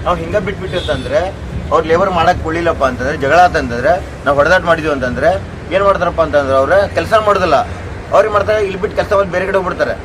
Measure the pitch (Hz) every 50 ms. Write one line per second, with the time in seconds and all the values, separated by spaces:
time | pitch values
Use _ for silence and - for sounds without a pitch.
0 | - 160 180 170 165 165 175 208 196 202 196 - 185 185 185 180 170 - 147 131
1 | 123 117 131 151 175 190 - - - - - - - - 143 160 160 156 165 170
2 | 196 190 185 170 160 175 180 - - 160 160 170 170 170 160 - 139 131 123 117
3 | 123 135 156 156 135 135 151 170 180 175 175 160 139 127 117 120 123 - 170 190
4 | - - - - - 127 143 139 143 156 180 185 170 175 165 160 151 156 147 135
5 | 131 123 123 120 135 160 185 196 - - - - - - 160 190 202 196 196 175
6 | 175 175 170 165 160 151 139 147 139 135 135 135 135 139 170 196 202 180 - 180
7 | 165 - 208 220 214 208 202 196 185 170 147 127 113 - - - - - - -
8 | - - - 175 202 214 208 208 196 202 214 214 208 190 185 190 185 208 - 196
9 | 180 - 208 196 202 185 165 180 190 185 190 196 185 180 175 147 151 127 104 -